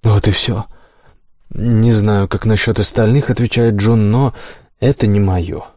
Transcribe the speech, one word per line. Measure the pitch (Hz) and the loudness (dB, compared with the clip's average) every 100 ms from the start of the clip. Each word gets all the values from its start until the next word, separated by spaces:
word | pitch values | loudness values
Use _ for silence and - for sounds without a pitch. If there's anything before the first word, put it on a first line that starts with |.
Вот | 113 104 - | 2 2 2
и | |
все. | 98 - 98 - - _ _ - _ _ _ _ | -2 -4 -6 -8 -16 _ _ -20 _ _ _ _
«Не | - 120 110 117 | -6 0 2 4
знаю, | 110 104 104 98 | 2 2 0 -2
как | - 113 | -2 0
насчет | 104 - 101 | 0 0 -2
остальных», | - - 113 139 139 | -2 0 2 2 0
отвечает | 113 120 120 117 101 | -2 -2 0 0 2
Джун, | 107 113 104 | 2 2 2
«но | 117 135 - - - _ _ | 2 0 -4 -20 -20 _ _
это | 127 - 107 | -2 0 0
не | 101 | 2
мое». | 98 92 85 82 - | 0 -2 -4 -10 -14